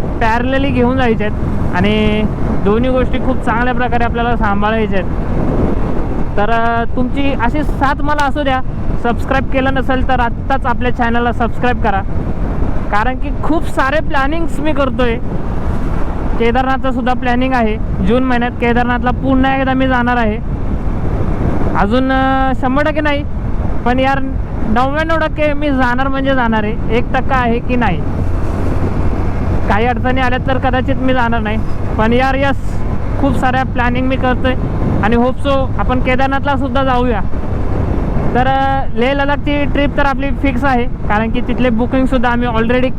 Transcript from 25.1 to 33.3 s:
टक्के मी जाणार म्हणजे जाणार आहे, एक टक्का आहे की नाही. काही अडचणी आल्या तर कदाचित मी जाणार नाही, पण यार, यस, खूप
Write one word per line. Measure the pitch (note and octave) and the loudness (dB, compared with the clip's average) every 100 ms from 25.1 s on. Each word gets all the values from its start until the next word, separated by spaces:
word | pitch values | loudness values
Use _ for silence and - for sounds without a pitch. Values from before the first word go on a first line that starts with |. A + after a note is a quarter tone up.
| D#4+ | 0
टक्के | D#4 D#4 D4+ | 0 0 0
मी | C#4+ D4 | 0 0
जाणार | C4 B3 B3 C4+ | 0 0 0 0
म्हणजे | C4+ C4+ | 0 0
जाणार | C4 A#3 A3 | 0 2 0
आहे, | G#3+ G#3+ - A3+ | -2 -2 0 0
एक | A#3+ | 0
टक्का | C4+ - C4 | 0 0 0
आहे | A#3+ A#3 | 0 0
की | - B3 | 0 0
नाही. | A3 D#3 C#3 - - - - - - - - - - - - - - - - | 0 0 -2 -2 0 0 0 0 0 0 0 0 0 0 0 0 0 0 2
काही | G3+ A#3 | 2 2
अडचणी | A3+ B3+ B3+ | 0 0 0
आल्या | B3 B3+ C#4 | 0 0 0
तर | C4 | 0
कदाचित | C4+ B3+ C4 B3 | 0 0 0 0
मी | C4 | 2
जाणार | B3+ A#3 A#3 | 0 0 0
नाही, | G#3 G#3+ - - - - | -2 -2 -2 -2 -2 0
पण | A3 | 2
यार, | A#3+ C4+ | 2 2
यस, | C4+ C#4 C4+ - - - - - - | 0 0 0 0 -2 0 -2 -2 0
खूप | C4+ | 0